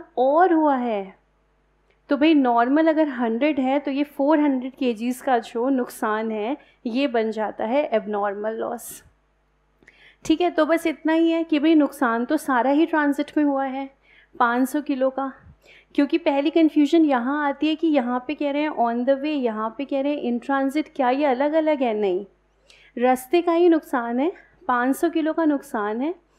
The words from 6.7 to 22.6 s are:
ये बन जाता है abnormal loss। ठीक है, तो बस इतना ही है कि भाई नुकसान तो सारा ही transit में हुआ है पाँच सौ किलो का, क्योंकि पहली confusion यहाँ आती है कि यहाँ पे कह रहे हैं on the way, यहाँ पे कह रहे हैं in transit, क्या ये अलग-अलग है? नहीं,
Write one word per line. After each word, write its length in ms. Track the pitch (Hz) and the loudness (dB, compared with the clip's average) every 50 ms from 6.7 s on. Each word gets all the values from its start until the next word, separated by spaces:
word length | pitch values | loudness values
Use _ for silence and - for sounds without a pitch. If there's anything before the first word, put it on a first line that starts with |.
| _ _ - | _ _ -8
ये 200 | 247 220 262 285 | -6 -4 -2 -2
बन 240 | 269 240 233 220 220 | 0 0 0 -2 -2
जाता 340 | 208 220 214 202 - - - | -2 -4 -6 -6 -6 -6 -4
है 200 | 220 247 285 294 | -2 0 -2 0
abnormal 680 | - - 214 190 208 208 202 202 208 196 208 208 220 226 | 0 -2 -2 -2 -2 -4 -2 -2 -4 -4 -4 -6 -6 -6
loss। 480 | 226 226 233 240 233 - - - - - _ _ _ _ _ _ _ _ _ _ _ _ _ _ _ _ _ _ _ - - _ _ - | -6 -6 -8 -8 -10 -12 -16 -20 -20 -20 _ _ _ _ _ _ _ _ _ _ _ _ _ _ _ _ _ _ _ -20 -20 _ _ -2
ठीक 160 | - 320 311 | -2 0 0
है, 100 | 359 339 | 0 0
तो 160 | 349 330 311 | 0 0 0
बस 200 | 277 330 330 - | 2 0 0 0
इतना 260 | 320 285 - - 302 | -2 -4 -4 -2 0
ही 180 | 320 330 330 330 | 0 2 2 2
है 140 | 330 330 330 | 0 0 -2
कि 140 | 330 320 285 | 0 0 0
भाई 160 | 269 320 330 | 2 4 4
नुकसान 500 | 302 285 277 - - 277 233 226 233 240 | 4 4 2 0 -2 0 0 0 -2 -2
तो 120 | - 311 | -2 -2
सारा 340 | 294 - - 262 240 226 262 | -2 -2 0 0 2 2 2
ही 160 | 285 294 330 | 2 2 2
transit 500 | 320 - 311 294 285 277 - 294 - - | 2 0 0 0 0 0 -2 -4 -4 -2
में 80 | 302 302 | 0 0
हुआ 200 | 285 277 269 269 | 0 0 -2 -4
है 240 | 269 254 269 277 269 _ _ _ _ _ _ _ _ - - | -4 -6 -8 -10 -12 _ _ _ _ _ _ _ _ -4 0
पाँच 300 | 247 233 240 247 262 254 | 0 0 2 0 0 0
सौ 120 | - 302 | -2 -4
किलो 280 | 285 - 277 254 262 262 | -4 -4 -2 -2 -2 -2
का, 220 | 262 262 269 269 - - - - - _ _ - - - _ _ - | -2 -4 -6 -8 -8 -14 -20 -20 -20 _ _ -20 -20 -20 _ _ -2
क्योंकि 240 | - 285 277 320 330 | -2 0 0 0 0
पहली 320 | 339 311 277 277 285 320 | 0 0 0 0 0 2
confusion 540 | - 330 320 302 - 302 294 277 330 339 320 | 2 4 4 4 4 4 2 4 4 4 4
यहाँ 420 | 294 269 240 233 262 285 302 294 285 | 4 2 0 0 -2 -2 -2 -2 -2
आती 200 | 277 277 294 311 | -2 -2 -2 -2
है 60 | 320 | -2
कि 100 | 311 339 | 0 0
यहाँ 380 | 320 294 277 240 240 247 247 247 | 2 2 2 0 0 -4 -4 -6
पे 80 | - 302 | -6 -6
कह 160 | - 302 285 | -4 -4 -4
रहे 120 | 277 294 | -2 -2
हैं 80 | 302 311 | -2 -2
on 320 | - - 233 233 233 240 | -2 -2 -2 0 0 -2
the 140 | 247 262 277 | 0 0 0
way, 180 | 262 277 302 311 285 | 0 -2 -4 -4 -2
यहाँ 320 | 247 233 214 214 220 226 220 - | -2 -4 -4 -4 -6 -6 -6 -8
पे 60 | 277 | -8
कह 160 | 269 285 269 | -4 -4 -2
रहे 140 | 269 285 294 | -2 -2 -4
हैं 180 | 285 - 240 | -4 -4 -4
in 120 | 240 233 - | -4 -4 -2
transit, 440 | - 277 269 269 277 262 311 294 - - | -2 -2 0 0 0 -2 -4 -6 -4 -4
क्या 140 | - 262 240 | -2 0 0
ये 140 | 254 277 302 | 2 2 2
अलग-अलग 580 | 285 247 247 285 294 302 320 311 311 311 254 | 0 2 2 0 0 0 0 0 0 0 0
है? 100 | 269 233 214 | 0 -2 0
नहीं, 300 | 214 208 190 180 196 202 - _ _ _ _ _ _ | 0 0 0 0 -2 -4 -8 _ _ _ _ _ _